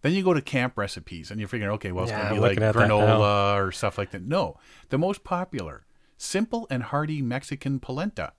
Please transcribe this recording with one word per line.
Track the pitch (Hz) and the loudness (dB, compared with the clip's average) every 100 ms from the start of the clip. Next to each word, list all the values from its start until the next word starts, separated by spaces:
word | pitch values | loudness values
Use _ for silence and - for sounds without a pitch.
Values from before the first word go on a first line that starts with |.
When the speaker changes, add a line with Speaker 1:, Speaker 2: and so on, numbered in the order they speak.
Speaker 1:
Then | 139 | 2
you | 185 | 2
go | 185 | 4
to | 160 | 2
camp | 139 135 123 - | 2 0 0 -2
recipes, | 101 - 85 87 80 | -4 -6 -12 -14 -10
and | 104 | -8
you're | 104 | -6
figuring, | 120 101 107 | -4 -2 -2
"Okay, | 98 | -4
well, | 90 | -2
it's | 113 | -2
Speaker 2:
Yeah, | 104 | -2
Speaker 1:
gonna | 104 | -2
be | 104 | 2
Speaker 2:
I'm | |
Speaker 1:
like | 113 | 4
Speaker 2:
looking | 98 | 4
at | 110 110 | 4 4
that | 107 | 4
now. | 107 | 6
Speaker 1:
granola | 107 110 104 104 101 101 95 | 6 6 4 4 2 2 0
or | |
stuff | - 104 - | -2 -4 -2
like | 98 | -6
that." | 98 | -6
No, | 92 151 110 - - - - | -4 -2 -2 -6 -20 -20 -4
the | 131 | 0
most | 180 202 | 0 -2
popular, | - 180 185 135 82 - _ _ _ _ | -4 -4 -4 -8 -8 -12 _ _ _ _
simple | - 190 226 233 226 | -4 -2 0 -4 -4
and | 139 | -4
hearty | 120 143 156 156 | -2 -2 -2 -2
Mexican | 127 123 - 139 139 135 | -2 -4 -6 -6 -2 -4
polenta | - 131 196 - 76 | -4 -4 -4 -4 -8